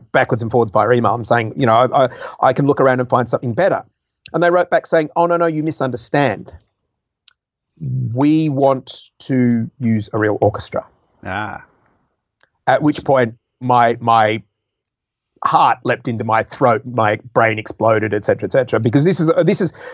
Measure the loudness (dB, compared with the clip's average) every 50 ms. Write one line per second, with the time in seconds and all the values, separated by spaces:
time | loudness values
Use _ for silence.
0 | -6 _ 0 0 0 0 -2 -4 -4 -2 0 0 0 2 0 0 2 2 2 2
1 | 2 0 0 -2 -2 0 0 0 0 -2 -4 -2 2 2 4 4 4 2 2 2
2 | 0 0 -2 -6 -18 -14 -6 0 0 0 2 2 2 0 2 2 2 2 2 0
3 | -2 0 0 0 0 0 -4 -4 -4 -4 -2 0 0 0 0 -2 -6 _ _ _
4 | _ _ _ _ -14 -8 -4 0 2 2 2 2 0 2 0 -2 0 0 0 0
5 | 0 0 -2 0 0 0 2 0 0 0 -2 -2 -4 -4 -4 -4 -4 -4 -6 -6
6 | -8 -4 0 0 0 0 -2 -4 -10 -18 -20 -20 _ _ _ _ _ _ _ _
7 | _ _ _ _ _ -20 -20 _ _ _ _ _ _ _ _ -12 -10 -8 -6 -6
8 | -6 -4 -2 0 2 2 2 2 2 0 0 2 2 2 2 0 -4 -10 -14 -16
9 | -16 -18 _ -14 -6 -2 0 2 4 4 2 2 0 -4 -6 -4 -2 0 0 0
10 | -2 -4 -2 0 0 0 2 2 2 0 0 -2 -8 -8 -8 -8 -8 _ _ _
11 | _ _ _ _ -10 -8 -6 -6 -6 -8 -10 -14 -18 _ _ _ _ _ _ _
12 | _ _ _ _ _ _ _ _ _ _ _ _ -2 0 0 2 2 0 0 0
13 | 0 0 2 2 2 0 -2 -8 _ _ _ -6 -2 2 2 4 4 2 2 0
14 | 0 2 4 4 4 2 0 -2 -6 _ _ _ _ _ _ _ _ _ _ _
15 | _ _ _ _ _ _ _ -6 -2 0 2 4 4 2 2 0 -2 -4 -4 -2
16 | -4 -6 -6 -4 -2 -2 0 -2 -2 -2 -4 0 2 2 2 0 -2 -6 -4 -2
17 | 0 0 0 -2 -4 -4 0 0 2 2 0 -2 -8 -10 -6 -2 0 2 2 2
18 | 0 -2 -4 -4 -4 -4 -6 -6 -6 -2 -2 -2 -2 0 -2 -2 0 2 2 2
19 | 2 2 0 0 0 0 2 2 2 0 0 0 -2 -4 -6 -8 -20 -20